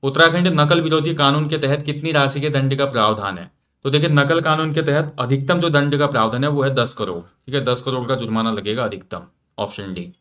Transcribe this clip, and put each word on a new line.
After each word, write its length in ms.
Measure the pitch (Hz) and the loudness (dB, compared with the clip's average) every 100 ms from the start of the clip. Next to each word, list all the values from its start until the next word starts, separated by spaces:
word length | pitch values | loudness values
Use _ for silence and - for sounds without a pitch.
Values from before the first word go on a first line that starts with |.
उत्तराखंड 460 | 135 139 165 170 180 | -2 4 4 6 2
नकल 300 | 160 147 170 | 2 4 4
विरोधी 340 | 160 156 151 156 | 4 0 0 2
कानून 320 | 139 147 151 | 2 2 0
के 100 | 156 | -2
तहत 240 | 139 147 | 0 -2
कितनी 300 | 143 147 156 | -4 -6 0
राशि 280 | 151 139 139 | 2 2 0
के 100 | 151 | -2
दंड 260 | 143 135 135 | 0 0 0
का 100 | 139 | 0
प्रावधान 520 | 123 110 107 98 92 | 2 2 2 -4 -8
है? 120 | 85 _ _ _ | -12 _ _ _
तो 60 | 139 | -2
देखिए, 180 | 143 165 | 0 2
नकल 300 | 147 143 165 | 2 4 2
कानून 300 | 160 156 156 | 2 0 0
के 80 | 151 | -2
तहत 340 | 147 143 147 - | 0 0 -2 -6
अधिकतम 400 | 123 135 135 175 | -2 -2 0 0
जो 100 | 170 | 2
दंड 280 | 147 143 143 | 2 2 2
का 80 | 143 | 0
प्रावधान 360 | 123 110 123 | 2 0 0
है 60 | 143 | 0
वो 120 | 143 | 0
है 120 | 135 | 0
दस 180 | 135 117 | 0 -2
करोड़, 260 | - 101 87 | -2 -6 -6
ठीक 340 | 85 _ - | -12 _ -6
है, 100 | 139 | -4
दस 180 | 127 123 | -2 -2
करोड़ 240 | 135 131 120 | -2 -6 -2
का 60 | 127 | -4
जुर्माना 360 | 113 110 113 | -2 -2 -2
लगेगा 320 | 107 101 113 | -4 -4 -4
अधिकतम, 420 | 113 98 92 90 87 _ _ - | -4 -6 -12 -14 -14 _ _ -8
ऑप्शन 360 | 101 - 98 | -8 -6 -10
डी। 180 | 90 87 - | -10 -12 -18